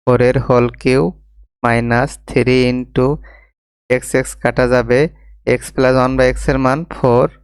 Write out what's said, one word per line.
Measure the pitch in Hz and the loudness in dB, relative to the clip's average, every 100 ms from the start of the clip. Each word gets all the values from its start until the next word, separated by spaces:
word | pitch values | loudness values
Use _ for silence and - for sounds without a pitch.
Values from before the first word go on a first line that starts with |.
ফোর | - 123 123 | 0 2 2
এর | 120 - | 0 0
হোল | 123 120 - | 2 0 -2
কিউব | 131 131 165 - _ _ _ _ | -2 0 -2 -6 _ _ _ _
minus | 120 117 117 120 139 - - | -2 0 0 0 -2 -6 -4
three | 131 123 127 123 | -2 2 2 2
into | 127 123 - 131 151 - - _ _ _ _ _ 127 | -2 -4 -2 -2 -2 -10 -20 _ _ _ _ _ -4
x, | - 131 | 0 -4
x | 131 - | -4 -4
কাটা | 123 123 123 | -4 0 0
যাবে, | 123 113 123 160 - - - - 123 | 0 2 0 0 -4 -20 -10 -4 -4
x | - | -4
plus | - 127 131 | -2 2 2
one | 127 131 | 0 2
by | 127 | 0
x | 127 - | 0 -2
এর | 135 | 0
মান | 131 139 170 | 0 -2 -6
ফোর। | - 131 120 156 - | -2 0 2 0 -6